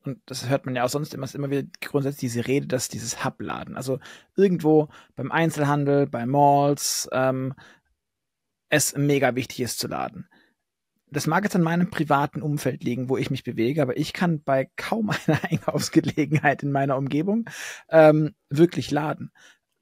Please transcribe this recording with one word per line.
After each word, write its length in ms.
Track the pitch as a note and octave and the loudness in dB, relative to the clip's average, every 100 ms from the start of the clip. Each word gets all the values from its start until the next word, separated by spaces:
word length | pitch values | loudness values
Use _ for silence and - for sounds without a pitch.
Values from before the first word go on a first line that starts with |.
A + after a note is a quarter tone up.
und 160 | - C3 - | -10 -10 -12
das 220 | C3 A#2+ | -8 -2
hört 160 | C3+ | -2
man 120 | - B2+ | -2 -2
ja 80 | |
auch 40 | B2 | 0
sonst 240 | C#3+ D3 | -2 -6
immer, 120 | D3 | -8
ist 100 | C3+ | -8
immer 160 | - C#3 | -6 -4
wieder 180 | C#3 - - | -4 -4 -12
grundsätzlich 520 | - C#3+ C#3 C#3+ B2+ | -4 -2 -2 -4 -4
diese 140 | A#2 A#2+ | -4 0
Rede, 220 | C#3 C#3 | 0 0
dass 200 | B2 - | -4 -4
dieses 360 | A2 A2+ - | -8 -8 -6
Hub-Laden, 520 | C3+ - G2+ B1 - - | -6 -6 -8 -10 -10 -10
also 220 | C3 C3 - - _ - | -6 -6 -8 -20 _ 2
irgendwo 520 | G3 F3 D3+ D#3 D3+ - - - | 2 4 4 4 4 -4 -18 -10
beim 160 | C3 | -4
Einzelhandel, 760 | D#3 E3 D3+ C#3+ D3 C#3+ C#3+ C#3 | 0 0 0 0 2 2 2 2
bei 200 | C#3+ A#2 | -2 0
Malls, 840 | C#3 C#3+ C#3+ C#3+ C#3+ - - - | 4 6 6 4 0 -2 -4 -4
ähm, 440 | - C3 C3 C3 C3+ - - _ _ _ _ _ _ _ _ _ | -2 0 -2 -6 -8 -16 -20 _ _ _ _ _ _ _ _ _
es 280 | D3+ - C#3 | -2 0 0
mega 380 | C#3+ C#3+ C3 | 0 2 2
wichtig 260 | A#2+ B2 - | 0 -6 -6
ist 200 | A#2+ - | -6 -6
zu 80 | - | -6
laden. 400 | C2 B1+ - - _ _ _ _ _ _ _ _ | -6 -6 -10 -18 _ _ _ _ _ _ _ _
Das 160 | D3 D3 | -4 0
mag 160 | E3 | 0
jetzt 140 | G3+ F#3+ | 2 2
an 60 | |
meinem 280 | E3 E3+ F3 | 2 2 0
privaten 500 | - D3+ C#3+ D3 - | 0 0 2 0 -4
Umfeld 440 | D3+ D3 C3+ C#3 | -4 -2 -2 -4
liegen, 240 | A#2+ A#2+ B2+ | -4 -4 -2
wo 80 | B2+ | -2
ich 160 | C3 | -2
mich 100 | C3 | -6
bewege, 400 | - A2+ A2+ D#3 | -6 -2 0 0
aber 140 | C3 - | -2 -2
ich 160 | D3+ | -6
kann 280 | - F3 D#3 | -2 0 0
bei 300 | - C3+ C3+ - | 0 0 0 -8
kaum 340 | - G#3+ G#3 | -4 -2 -2
<laughs> 160 | - - | -2 0
einer 160 | D3+ | 0
Einkaufsgelegenheit 1200 | - D#3+ - D3 - - D3+ - D3 D3 D3+ B2+ | 0 -4 -2 -4 0 2 2 0 0 2 2 0
in 80 | C#3+ | -2
meiner 260 | C#3 C#3 C3+ | 0 0 0
Umgebung, 540 | C#3 C#3+ F#3 A3 A3+ - - - - | 0 0 0 -2 -4 -10 -14 -14 2
ähm, 480 | D#3+ D#3 D3+ D3+ - _ | 8 8 8 2 -4 _
wirklich 440 | C#3+ E3+ D#3 B2+ | 4 4 4 -2
laden. 400 | D3 D3+ - - _ - _ _ _ | -2 -2 -6 -10 _ -20 _ _ _